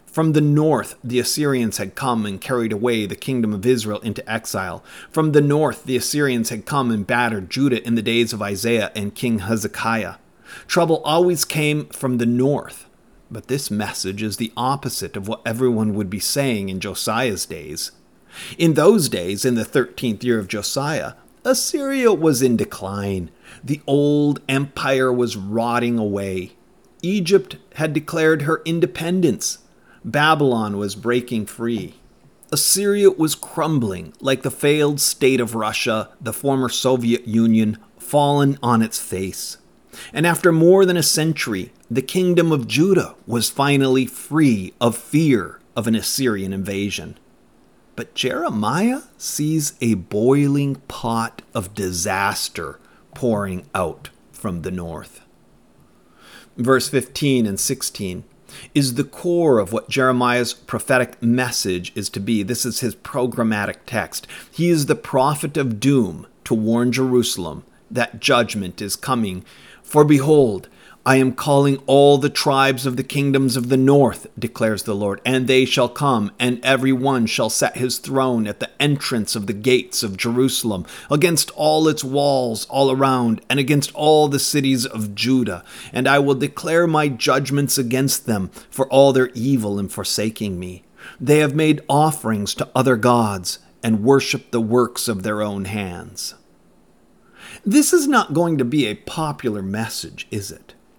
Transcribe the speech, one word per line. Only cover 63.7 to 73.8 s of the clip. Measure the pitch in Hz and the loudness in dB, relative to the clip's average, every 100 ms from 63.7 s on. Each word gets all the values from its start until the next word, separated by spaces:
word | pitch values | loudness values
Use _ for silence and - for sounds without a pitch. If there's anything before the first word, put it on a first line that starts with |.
| - - | -8 -6
text. | 113 82 - - - - | -6 -4 -10 -14 -20 -14
He | - 175 | -2 2
is | 165 135 | 2 2
the | 156 | -2
prophet | - 135 135 147 156 151 | 0 0 2 0 -4 -4
of | 135 107 | -4 0
doom | 127 139 95 80 - _ | 2 2 2 -4 -16 _
to | - | -2
warn | 113 110 117 123 | 0 2 2 2
Jerusalem | 117 131 123 113 - 82 76 - _ - | 0 2 2 2 -4 -8 -10 -16 _ -10
that | 113 120 107 | -4 -4 -4
judgment | - 123 117 107 92 - | 0 2 2 -4 -6 -8
is | 101 - | -8 -8
coming. | - 123 104 92 - - - - | -2 -2 -2 -4 -12 -20 -20 -20
"For | - 151 | 0 4
behold, | 151 143 139 151 127 95 - - - - 131 | 6 6 6 4 4 0 -10 -20 -20 -6 2
I | 131 | 4
am | 131 | 2
calling | 127 151 139 139 135 - | 0 2 4 4 0 4
all | 139 143 143 | 6 8 6
the | 139 | 2
tribes | - 147 135 135 127 135 | -2 0 2 2 2 -2
of | 123 | -4
the | |
kingdoms | 131 143 143 135 135 127 | -6 -2 0 2 2 0
of | 120 | 0
the | |
north," | 131 | 4